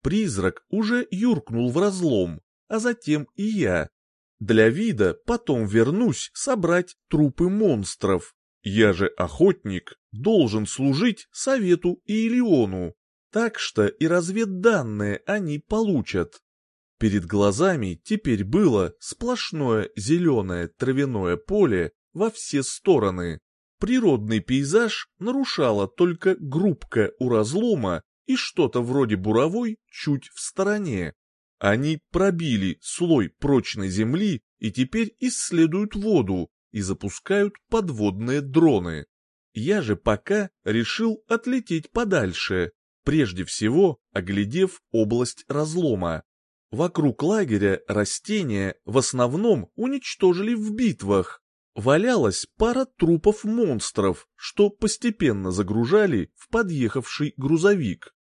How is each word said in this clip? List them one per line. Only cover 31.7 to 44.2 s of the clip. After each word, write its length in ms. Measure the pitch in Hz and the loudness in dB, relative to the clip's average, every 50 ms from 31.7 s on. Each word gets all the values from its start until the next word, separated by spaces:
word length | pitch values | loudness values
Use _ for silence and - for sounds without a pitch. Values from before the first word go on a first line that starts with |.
| 104 120 139 151 160 156 _ _ | 2 2 2 -2 -2 -4 _ _
пробили 680 | - 170 190 196 175 165 165 151 120 101 95 92 80 _ | 0 2 2 2 2 0 0 0 0 0 0 -2 -4 _
слой 480 | - - - - 175 170 160 127 98 - | -10 -12 -4 -2 2 4 4 4 4 0
прочной 600 | _ _ - 139 139 127 - - - 110 98 95 | _ _ 0 2 2 2 2 0 -8 -6 -6 -4
земли 520 | 90 101 110 113 139 180 214 208 160 110 _ _ _ | -2 -2 0 0 0 0 0 -2 -2 -4 _ _ _
и 140 | _ - - | _ -6 -6
теперь 440 | - - - 131 - 226 226 - _ _ | -2 -2 -4 -2 0 -4 -4 -4 _ _
исследуют 760 | - 254 - - - - 175 165 165 160 156 196 214 214 - | -6 -4 -4 -4 -6 -2 2 2 2 2 2 -4 -4 -4 -6
воду 540 | 208 202 220 208 156 110 92 95 90 82 - _ _ _ _ | -6 0 2 2 2 2 0 -2 -4 -4 -8 _ _ _ _
и 100 | - 107 | -8 -6
запускают 720 | 98 90 95 - - 101 - - _ - 196 202 202 208 202 - _ _ | -4 -4 -6 -6 -6 -10 -10 -10 _ -2 0 0 0 -2 -4 -12 _ _
подводные 720 | - 226 202 170 131 107 104 104 92 98 113 120 135 147 | -2 -2 -2 -2 -4 -2 -2 -2 -2 -2 -4 -2 -2 -4
дроны. 640 | 143 135 131 160 170 160 127 98 90 85 80 76 71 _ _ _ _ _ _ _ _ _ _ | -4 0 2 4 6 6 4 2 0 -4 -8 -8 -10 _ _ _ _ _ _ _ _ _ _
Я 300 | 107 110 160 208 208 143 | -6 -2 -2 0 0 0
же 120 | 107 101 | -2 -4
пока 540 | - _ 117 104 104 _ - 196 214 202 185 _ _ _ | 0 _ 0 0 0 _ -2 -2 -2 -2 -4 _ _ _
решил 600 | 98 107 117 - - - - 226 226 220 214 _ | -2 0 0 0 -2 -2 -2 -2 -2 -2 -4 _
отлететь 640 | _ 226 226 233 247 254 262 - - 170 160 156 - | _ -4 -2 -2 -2 -4 -4 -2 -4 -6 -6 -6 -6
подальше, 800 | _ 233 240 208 185 151 110 92 85 - - - 98 92 87 85 _ _ _ _ _ _ _ | _ -4 0 2 2 2 0 0 -4 -6 -4 -2 -2 -2 -2 -4 _ _ _ _ _ _ _
прежде 420 | - 143 160 135 101 87 92 90 | 0 2 2 2 0 -2 -8 -8
всего 540 | - - - 107 107 127 170 202 175 143 _ _ _ | -8 -6 -2 -2 2 4 4 4 2 2 _ _ _
оглядев 720 | _ 101 | _ -6